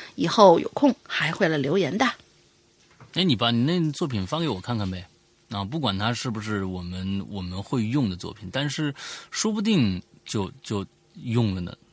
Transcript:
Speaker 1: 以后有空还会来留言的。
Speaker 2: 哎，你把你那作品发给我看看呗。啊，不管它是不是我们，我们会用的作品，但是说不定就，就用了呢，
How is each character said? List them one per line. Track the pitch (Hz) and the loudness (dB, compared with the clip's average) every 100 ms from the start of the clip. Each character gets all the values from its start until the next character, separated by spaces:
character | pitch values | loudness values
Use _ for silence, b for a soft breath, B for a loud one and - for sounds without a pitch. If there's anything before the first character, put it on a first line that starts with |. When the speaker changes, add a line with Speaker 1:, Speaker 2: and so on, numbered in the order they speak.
| B - | B -4
Speaker 1:
以 | 165 | 2
后 | - 196 170 | 8 8 8
有 | - | 2
空 | - 277 - - | 2 2 2 -4
还 | - 156 | -4 -2
会 | 165 180 | 0 0
来 | 156 | 2
留 | 139 190 | 0 0
言 | 156 190 | 0 0
的。 | 262 - - _ _ _ _ _ _ - - | 0 -2 -12 _ _ _ _ _ _ -20 -6
Speaker 2:
哎， | 160 | 0
你 | 185 113 | 2 4
把 | 117 | 4
你 | 117 | 2
那 | 135 180 156 | 2 2 0
作 | 143 165 | 0 -2
品 | 113 92 | -2 -2
发 | 156 | -2
给 | 165 | -2
我 | 95 | -4
看 | 104 117 | -4 -2
看 | 95 | -2
呗。 | 90 92 _ _ _ - | -4 -10 _ _ _ -8
啊， | 101 | -6
不 | 98 160 | -4 -2
管 | 127 95 | -2 0
它 | 107 | 0
是 | 117 131 | -2 -4
不 | 110 | -6
是 | 107 104 95 | -4 -2 -2
我 | 92 | -6
们， | 87 92 95 98 85 | -8 -6 -4 -4 -6
我 | 98 | -8
们 | 90 92 | -8 -8
会 | 95 131 110 | -4 -2 0
用 | 143 113 | 0 0
的 | 87 | -2
作 | 85 | -8
品， | - 92 | -10 -6
但 | 131 143 | -4 -2
是 | 135 151 139 B B B | -2 -4 -6 B B B
说 | - 220 | -4 -2
不 | 214 | 0
定 | 214 196 110 90 - - - | 2 4 4 0 -8 -18 -6
就， | 110 92 - | -4 -4 -8
就 | - 104 95 _ _ - | -6 -6 -6 _ _ -12
用 | 135 117 110 92 | -2 0 2 0
了 | |
呢， | 87 - _ | -6 -10 _